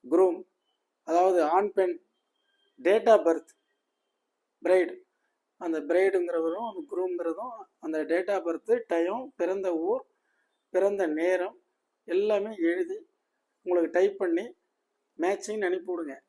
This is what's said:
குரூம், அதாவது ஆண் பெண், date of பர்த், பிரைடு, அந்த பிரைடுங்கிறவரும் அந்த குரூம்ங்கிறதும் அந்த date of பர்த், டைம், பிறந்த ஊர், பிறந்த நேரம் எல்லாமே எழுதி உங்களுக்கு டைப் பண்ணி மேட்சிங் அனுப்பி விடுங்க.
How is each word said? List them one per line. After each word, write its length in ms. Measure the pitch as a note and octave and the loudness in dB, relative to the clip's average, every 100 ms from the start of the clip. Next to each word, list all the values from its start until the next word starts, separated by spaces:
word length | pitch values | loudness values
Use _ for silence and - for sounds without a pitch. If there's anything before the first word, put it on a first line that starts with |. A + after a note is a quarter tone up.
| B2 | 0
குரூம், 320 | E3 F#3 E3 - _ _ _ _ _ | 2 2 0 -12 _ _ _ _ _
அதாவது 400 | - E3+ F#3 F3+ | 0 2 4 4
ஆண் 300 | D3+ F#3+ G#3 | 4 2 2
பெண், 300 | G3 F#3 E3+ _ _ _ _ _ _ _ _ | 0 0 -2 _ _ _ _ _ _ _ _
date 240 | C3+ G#3+ F3 | 2 2 6
of 140 | G#3 | 6
பர்த், 260 | E3 E3 - _ _ _ _ _ _ _ _ _ _ _ | 6 0 -4 _ _ _ _ _ _ _ _ _ _ _
பிரைடு, 340 | E3+ F#3 E3+ F#3 _ _ _ _ _ _ | 2 4 2 -6 _ _ _ _ _ _
அந்த 240 | F3 D#3+ | -6 -6
பிரைடுங்கிறவரும் 920 | - F3 G3 F#3+ E4+ E3+ D#3+ F#3 A#3 | 0 2 4 2 0 -2 -2 -4 -8
அந்த 120 | F#4 D3 | -12 -10
குரூம்ங்கிறதும் 760 | F3+ F#3 F3 E3+ E3 B3 A3+ - _ | -6 -4 -4 -6 -6 -10 -14 -20 _
அந்த 260 | - D#3 | -6 -6
date 240 | C#3+ E3 - | -2 -2 0
of 140 | G3 | -4
பர்த், 400 | E3 E3 - A#3+ A3+ | -2 -8 0 0 0
டைம், 460 | E3+ E3+ A3+ C4 - | 0 0 -4 -10 -4
பிறந்த 380 | F3 F#3+ F#3 | -4 -2 -2
ஊர், 320 | E3 E3+ B3+ - _ _ _ _ _ _ | -2 -2 -2 -6 _ _ _ _ _ _
பிறந்த 380 | F#3 G3 G3+ E3+ | 0 0 0 -2
நேரம் 560 | D#3 E3+ F#3 F#3 B3 _ _ _ _ | 0 0 0 -2 -8 _ _ _ _
எல்லாமே 500 | - F3+ G#3 G#3 G#3+ G#3 | -4 -2 2 0 -2 -2
எழுதி 500 | E3 F3 E3+ G#4 - _ _ _ _ _ | -2 0 -4 -8 -14 _ _ _ _ _
உங்களுக்கு 360 | F#3 F3 E3 F3 | -2 0 2 2
டைப் 200 | G3 G3 | 2 0
பண்ணி 360 | F#3 E3+ A3+ - _ _ _ _ _ - | -2 -2 -4 -14 _ _ _ _ _ -4
மேட்சிங் 460 | - - - G#3+ | -4 -2 -6 -4
அனுப்பி 280 | F#3 F3+ E3+ | -2 -2 -4
விடுங்க. 280 | E3+ D#3 - | -8 -8 -12